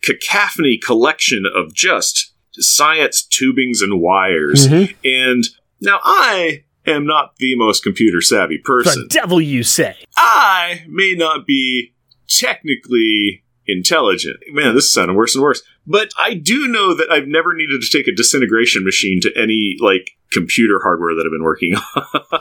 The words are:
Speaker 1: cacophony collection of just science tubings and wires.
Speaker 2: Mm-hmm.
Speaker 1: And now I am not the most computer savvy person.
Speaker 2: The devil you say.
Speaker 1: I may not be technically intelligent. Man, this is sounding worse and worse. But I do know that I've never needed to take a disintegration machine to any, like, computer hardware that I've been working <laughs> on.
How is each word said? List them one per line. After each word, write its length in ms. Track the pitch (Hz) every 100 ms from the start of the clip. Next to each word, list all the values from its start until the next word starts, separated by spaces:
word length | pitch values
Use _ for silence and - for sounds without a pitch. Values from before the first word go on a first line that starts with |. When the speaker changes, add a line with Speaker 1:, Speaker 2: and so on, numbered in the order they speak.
Speaker 1:
cacophony 760 | - - - 202 202 - 143 113
collection 640 | - 113 143 - - 110 95
of 280 | 92 80
just 580 | - 185 117 - - - _ _ -
science 640 | - - 151 156 - - -
tubings 560 | - 131 127 127 113
and 180 | 98 95
wires. 680 | 85 95 95 82 73 76 135
Speaker 2:
Mm-hmm. 240 | 165 196 -
Speaker 1:
And 400 | 131 127 131 123 117 - _ -
now 200 | 196 202
I 600 | - 381 262 190 165 143 _ _ -
am 200 | 147 147
not 300 | 151 - -
the 180 | 131 123
most 260 | 110 101
computer 380 | 104 95 110 87
savvy 380 | - 107 85 78
person. 440 | - 123 - 127 -
Speaker 2:
The 60 |
devil 260 | - 196 175
you 220 | 151 131
say. 340 | 113 - 131 - - -
Speaker 1:
I 680 | 320 220 220 185 175 170 165
may 240 | 165 190
not 320 | 175 160 151 123
be 460 | 135 131 127 117 _ _ _ -
technically 1160 | - 247 - 156 123 113 120 113 107 101 95 _ _ -
intelligent. 720 | 92 - 165 110 92 76 - -
Man, 220 | 147 135
this 100 | 123
is 80 | -
sounding 220 | - 87 98
worse 180 | 117
and 80 | 131
worse. 180 | 143 - - _ -
But 240 | 202 214 -
I 160 | 202
do 320 | 190 143 262 262
know 260 | 226 190
that 160 | 151 160
I've 180 | 156 139
never 260 | 156 170
needed 260 | 160 151 135
to 60 | 113
take 180 | 151 127
a 60 |
disintegration 720 | 95 113 143 113 113 117 107
machine 360 | 95 - 101 92
to 100 | 101 -
any, 400 | 110 110 104 92
like, 300 | 107 92 - - -
computer 500 | - 85 - 110 95
hardware 320 | 98 85 85
that 100 | 82 80
I've 60 |
been 100 | 80
working 300 | 80 78 82
<laughs> 580 | 98 - 143 - 151 -
on. 80 | 165